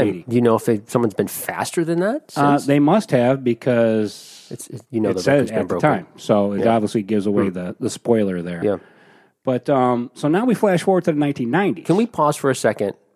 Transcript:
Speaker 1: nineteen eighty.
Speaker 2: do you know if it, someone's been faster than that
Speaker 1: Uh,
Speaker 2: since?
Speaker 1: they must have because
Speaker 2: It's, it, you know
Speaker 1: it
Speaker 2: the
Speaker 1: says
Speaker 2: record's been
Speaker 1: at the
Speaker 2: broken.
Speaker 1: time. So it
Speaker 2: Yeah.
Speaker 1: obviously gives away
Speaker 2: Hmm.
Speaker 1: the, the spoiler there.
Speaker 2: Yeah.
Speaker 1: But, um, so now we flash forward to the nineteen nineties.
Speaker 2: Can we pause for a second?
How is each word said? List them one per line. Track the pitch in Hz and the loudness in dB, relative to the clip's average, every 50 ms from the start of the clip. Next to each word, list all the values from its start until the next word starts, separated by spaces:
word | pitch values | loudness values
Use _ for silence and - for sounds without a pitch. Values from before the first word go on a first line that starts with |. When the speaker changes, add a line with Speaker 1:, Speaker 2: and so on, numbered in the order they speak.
| 127 | 2
Speaker 1:
nineteen | 104 92 87 | 2 0 -4
eighty. | - - | -4 -2
Speaker 2:
do | 117 | 0
you | 123 120 | 2 4
know | 117 113 | 4 4
if | 107 - - | 2 2 0
it, | 117 101 - - | -2 -2 -2 -2
someone's | - 127 117 107 - | 0 0 0 0 0
been | - 101 - | -2 -4 -4
faster | - - - - 170 170 - - - 180 165 | -6 -8 -8 -8 -6 -6 -6 -4 -4 -4 -2
than | 160 170 170 | -2 0 -2
that | 185 208 262 311 - - - | 0 -2 -2 -4 -8 -8 -2
Speaker 1:
Uh, | 143 143 143 143 143 | 0 2 2 2 2
Speaker 2:
since? | 139 143 | 2 2
Speaker 1:
they | 143 147 | 2 4
must | 147 151 185 220 - - | 4 4 4 2 2 2
have | - 123 120 127 135 135 131 | 0 2 2 2 0 0 0
because | 120 117 - - 127 123 117 117 113 110 110 107 101 - - - - - - - - | -2 -2 -2 0 0 2 2 2 2 2 2 0 -2 -6 -10 -20 -20 -20 -20 -20 -18
Speaker 2:
It's, | - - - - | -16 -16 -16 -16
it, | - - - _ | -16 -18 -12 _
you | 120 113 | -4 -2
know | 107 101 | 0 0
Speaker 1:
it | 90 | -2
Speaker 2:
the | 92 - | 0 0
Speaker 1:
says | 135 139 143 123 110 | 2 2 2 2 0
Speaker 2:
record's | |
been | 110 104 | -2 -4
Speaker 1:
at | 98 | -4
the | 90 | -2
Speaker 2:
broken. | 95 87 - 151 | -2 0 2 2
Speaker 1:
time. | 127 92 85 - - - | 0 0 -4 -10 -20 -8
So | - - 110 104 101 101 101 | -2 0 2 2 2 0 0
it | 101 101 | 0 2
Speaker 2:
Yeah. | 113 113 | 2 2
Speaker 1:
obviously | 113 107 104 - 113 | 2 0 0 -2 -2
gives | 98 95 110 104 92 | -2 -2 -2 -2 0
away | 104 101 104 104 95 | 0 0 0 0 -2
Speaker 2:
Hmm. | 87 | -2
Speaker 1:
the, | 90 90 90 85 - | -6 -8 -10 -8 -6
the | 127 107 | -8 -8
spoiler | - - - 117 117 110 104 98 92 87 85 | -8 -4 -2 0 2 2 2 0 -2 -4 -6
there. | 87 87 85 95 | -8 -6 -4 -2
Speaker 2:
Yeah. | 104 98 90 - - _ _ _ _ - _ _ _ _ _ _ | -2 -2 -4 -6 -12 _ _ _ _ -20 _ _ _ _ _ _
Speaker 1:
But, | 135 127 123 - - | -4 -4 -2 -2 0
um, | 143 131 127 123 123 120 120 - - | 0 2 2 2 0 0 -4 -6 -8
so | - - 147 | -6 -2 0
now | 160 196 240 | 0 2 2
we | 254 208 | 0 0
flash | - 220 202 180 165 - | 2 2 2 0 2 2
forward | 202 190 180 170 | 2 0 2 2
to | 175 | 0
the | 156 147 | 0 0
nineteen | 147 143 139 - 123 117 | 0 -2 -2 -4 -4 -2
nineties. | 131 180 202 175 113 165 - - | 0 0 0 0 -2 -4 -2 0
Speaker 2:
Can | 165 | 0
we | 202 240 | 0 0
pause | 226 - - 151 147 147 | -2 0 0 0 0 0
for | - - 139 | 0 0 -2
a | 127 | 0
second? | - - 113 107 - 104 98 - _ _ _ _ | 0 0 0 0 0 -2 -4 -6 _ _ _ _